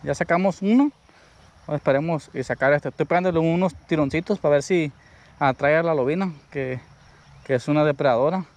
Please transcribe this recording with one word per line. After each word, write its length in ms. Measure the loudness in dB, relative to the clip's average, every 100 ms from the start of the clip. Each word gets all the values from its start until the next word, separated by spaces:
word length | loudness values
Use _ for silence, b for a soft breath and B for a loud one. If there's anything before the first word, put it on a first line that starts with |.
Ya 100 | -6
sacamos 480 | -6 0 0 0 -2
uno, 300 | 2 2 2 _ _ b b b b _ -8
esperemos 640 | -4 0 0 0 -6 -6
y 120 | -10
sacar 300 | -6 -2 2
este. 160 | 2 -2
Estoy 180 | -6 -2
pegándole 320 | 0 0 0
unos 340 | 0 0 -2 -4 -4
tironcitos 500 | -2 0 -2 -4 -2
para 160 | 2
ver 80 | 0
si 300 | 2 0 0 -8 b b b -2
atrae 380 | -2 0 2 2
a 40 |
la 140 | 2
lobina, 360 | 0 0 -2 -4 -8 _
que, 280 | -8 -8 -8 b b b b b -20
que 100 | -4
es 120 | -4 0
una 160 | 2
depredadora. 600 | 2 2 0 2 0 -2 -6